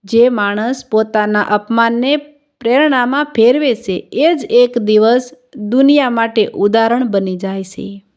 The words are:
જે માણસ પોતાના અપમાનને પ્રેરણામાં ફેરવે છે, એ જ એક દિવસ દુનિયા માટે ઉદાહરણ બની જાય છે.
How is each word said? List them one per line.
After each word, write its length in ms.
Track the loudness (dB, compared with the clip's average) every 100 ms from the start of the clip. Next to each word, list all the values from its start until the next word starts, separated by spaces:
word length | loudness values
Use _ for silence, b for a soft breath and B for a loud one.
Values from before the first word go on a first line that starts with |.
જે 240 | 0 2 2
માણસ 560 | 2 -4 -4 -4 -6 -2
પોતાના 520 | -2 0 -2 0 -2
અપમાનને 720 | 0 -2 -2 0 0 0 -2 -2 -4 _ _ _
પ્રેરણામાં 640 | -2 2 2 0 0 -2
ફેરવે 500 | -4 2 2 2 0
છે, 340 | -2 -6 -8 -6
એ 220 | 0 0
જ 120 | 0 0
એક 280 | 2 2 0
દિવસ 520 | 2 2 4 2 -2 -20 _ -12
દુનિયા 540 | -2 2 4 4 2
માટે 360 | -2 -2 0 -2
ઉદાહરણ 500 | -2 0 2 0 0
બની 320 | -2 -2 -4 -6
જાય 280 | -8 -8
છે. 400 | -10 -12 -14 -14 _